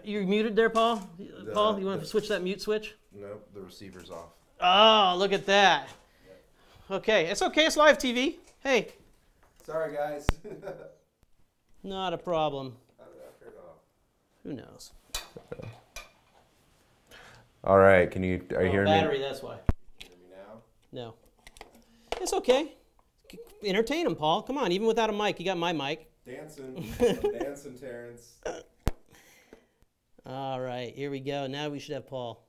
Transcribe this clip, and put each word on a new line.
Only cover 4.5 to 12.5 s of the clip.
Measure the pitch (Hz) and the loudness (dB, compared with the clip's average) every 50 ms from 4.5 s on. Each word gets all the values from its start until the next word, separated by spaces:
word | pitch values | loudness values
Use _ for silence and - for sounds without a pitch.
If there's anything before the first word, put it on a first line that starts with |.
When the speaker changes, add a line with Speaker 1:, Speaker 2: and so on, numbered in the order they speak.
| _ - | _ 0
Speaker 1:
Oh, | 180 180 185 196 214 220 220 214 202 185 180 180 | 2 4 8 8 8 8 8 6 4 4 2 2
look | 202 196 | 0 0
at | 190 185 - | 0 0 0
that. | 196 196 202 202 185 165 143 135 - - - _ _ _ _ _ - - - _ _ _ _ _ _ - - - - | 2 4 6 6 6 6 4 0 -6 -18 -20 _ _ _ _ _ -20 -20 -20 _ _ _ _ _ _ -20 -20 -10 -6
Speaker 2:
Yeah. | 190 | -6
Speaker 1:
Okay, | 185 - - 220 196 160 | -4 0 2 2 2 2
it's | 170 202 - | 2 0 0
okay, | 392 320 - 302 311 | -2 0 2 4 2
it's | 320 - 311 | 4 6 6
live | 294 311 269 294 | 8 8 6 6
T | - 254 | 2 -2
V. | 233 247 262 330 - - - - _ _ | 0 0 0 -2 -4 -6 -16 -20 _ _
Hey. | - 277 262 220 - - - _ _ _ _ _ _ _ _ _ _ _ _ _ - | -2 0 2 2 0 -2 -12 _ _ _ _ _ _ _ _ _ _ _ _ _ -14
Speaker 2:
Sorry, | - 160 160 160 151 143 | -8 -6 -4 -4 -4 -4
guys. | 143 147 151 147 143 - - - - - | -4 -4 -4 -6 -8 -8 -10 -10 -10 -10
<laughs> | 202 165 151 - 143 - - - - - _ _ _ _ _ _ _ _ _ _ _ _ _ _ _ _ _ | -16 -16 -14 -14 -14 -14 -14 -18 -20 -20 _ _ _ _ _ _ _ _ _ _ _ _ _ _ _ _ _
Speaker 1:
Not | - 190 190 190 190 180 | -12 -10 -8 -6 -4 -4
a | 170 156 | -4 -6
problem. | - 180 170 156 156 151 | -4 -2 0 0 0 0